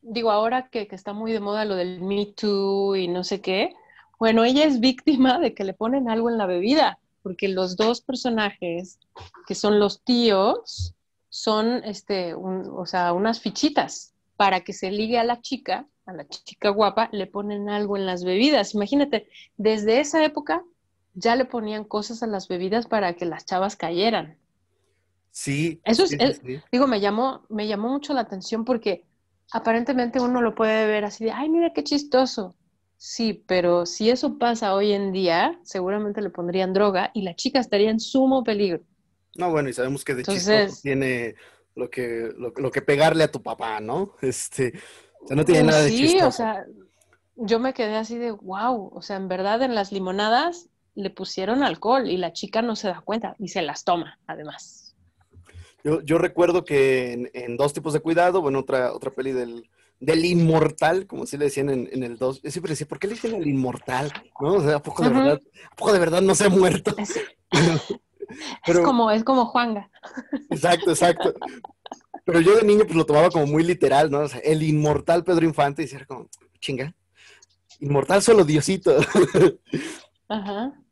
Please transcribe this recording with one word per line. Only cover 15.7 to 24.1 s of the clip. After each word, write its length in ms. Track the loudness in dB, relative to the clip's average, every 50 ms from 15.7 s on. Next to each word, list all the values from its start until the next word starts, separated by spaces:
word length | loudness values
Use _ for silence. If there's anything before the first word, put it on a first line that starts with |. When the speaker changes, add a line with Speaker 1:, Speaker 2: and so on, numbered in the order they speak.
| -6 -6 -6 _ _ _ _
Speaker 1:
a 80 | -16 -16
la 140 | -16 -16 _
chica 420 | -18 -20 _ -20 -18 _ -2 -2
guapa, 400 | 2 2 2 2 2 0 -2 -2
le 160 | -2 -6 -8 -6
ponen 420 | -8 -8 -6 -6 -6 -6 -6 -4
algo 260 | -4 -4 -2 -2 -2 -4
en 80 | -2 -4
las 160 | -4 -4 -2
bebidas. 500 | -2 0 2 2 4 2 2 0 0 -2
Imagínate, 540 | -4 -2 0 2 0 2 2 -2 -6 -6 _ _ -20 -20 _ _ -2
desde 420 | 0 0 0 0 0 2 2 2
esa 240 | 0 0 2 2 2
época 380 | 2 0 -4 -6 -4 -4 -4 -4 _ _ _ _ _ _ _ _ _ _
ya 220 | -4 0 0 2
le 100 | 2 0
ponían 380 | -2 -2 -6 -6 -6 -6 -8 -8
cosas 400 | -6 -6 -6 -6 -6 -8 -8 -6
a 40 | -4
las 200 | -4 -6 -6 _
bebidas 400 | -6 -4 -4 -2 -2 -2 -2 0
para 260 | -2 0 0 -2 -4
que 120 | -4 -6
las 200 | -8 -8 -8 -8
chavas 300 | -6 -2 -2 -2 -2 -4
cayeran. 600 | _ -6 -4 -2 0 0 0